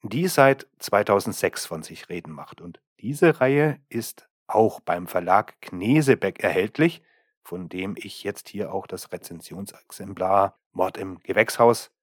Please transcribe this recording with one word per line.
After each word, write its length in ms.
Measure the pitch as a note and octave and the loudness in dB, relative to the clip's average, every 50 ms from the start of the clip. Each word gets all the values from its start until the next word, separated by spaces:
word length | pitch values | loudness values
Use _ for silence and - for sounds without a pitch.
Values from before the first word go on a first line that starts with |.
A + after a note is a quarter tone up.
| - | -12
die 240 | G#2 G2+ C#3 F3 F#3 | -8 -6 -4 -2 0
seit 380 | - - C#3 C3+ C3+ - - _ _ _ | 4 6 6 6 6 2 -4 _ _ _
zweitausendsechs 880 | - - - G2+ G#2 - G#2 G2+ - A2 F#2+ - - F2+ - - - - | -6 0 2 2 4 4 2 2 2 0 -6 -2 -2 -2 -2 -4 -10 -10
von 160 | E2+ D#2+ D#2+ | -10 -12 -12
sich 260 | - D2+ - - _ | -14 -18 -20 -14 _
reden 220 | F2+ F2 D#2+ D#2+ | -12 -12 -12 -12
macht. 280 | D#2 C#2+ D2 - - - | -16 -16 -16 -18 -20 -18
Und 220 | - F2 E2+ _ _ _ _ _ | -18 -20 -20 _ _ _ _ _
diese 400 | - A2 D3 D3 F#3 E3 D3 - | -8 -8 0 4 4 4 4 4
Reihe 400 | C3 C3 C#3 C#3+ D3+ D#3 - - _ _ | 2 2 4 4 2 2 0 -4 _ _
ist 400 | - A#2 A2+ - - - _ _ _ _ _ - | -10 -8 -8 -8 -14 -18 _ _ _ _ _ -2
auch 320 | - G#2+ A2 G#2+ - - | 2 4 4 4 2 -4
beim 260 | _ - F2 F2 F2+ | _ -4 -4 -4 -4
Verlag 560 | F2 - F#2 F2 F2+ F#2 G2+ A2 - - _ | -4 -4 -4 0 2 2 2 2 0 -12 _
Knesebeck 840 | - - - F2+ F#2 A2 C#3 D#3 D3+ C3+ B2 - - G2+ F2+ - - | -20 -14 -10 -6 0 2 4 4 6 4 2 2 2 -6 -4 -2 -4
erhältlich, 600 | G2 D#2+ F2+ F#2+ A2 _ - D#3 E3+ E3 - _ _ _ _ _ _ _ _ _ | 0 0 0 -2 -2 _ 0 0 0 0 -4 _ _ _ _ _ _ _ _ _
von 260 | - F2 F2+ F2+ E2 | -14 -12 -12 -12 -10
dem 240 | F2+ F#2 F#2+ G2 G2 | -8 -8 -8 -8 -8
ich 280 | - - G#2 - - - | -10 -12 -16 -18 -8 -8
jetzt 260 | G2 G2+ - - - | -8 -8 -8 -14 -14
hier 240 | - G2+ G#2 - E2+ | -8 -8 -8 -6 -6
auch 140 | G2 - - | -8 -8 -8
das 240 | - F2+ - - | -14 -14 -12 -12
Rezensionsexemplar 1500 | - E2+ - - F2 E2 - - D#2+ F2 G2 - - - _ _ - - F#2+ - G2 - F#2 F#2+ G2 G2+ G2 G2 _ _ _ _ | -12 -12 -12 -14 -18 -16 -16 -16 -14 -12 -12 -14 -14 -20 _ _ -16 -16 -14 -14 -8 -6 -2 2 4 4 2 2 _ _ _ _
Mord 260 | _ F2+ F2+ F#2 - - | _ -2 -2 -2 -2 -6
im 220 | G2 F#2+ F#2 - | -10 -10 -10 -12
Gewächshaus 720 | _ - F#2+ G#2+ G#2+ - - - A#2+ A#2 A#2 - - - _ _ | _ -2 2 2 2 2 4 4 6 6 6 4 -2 -16 _ _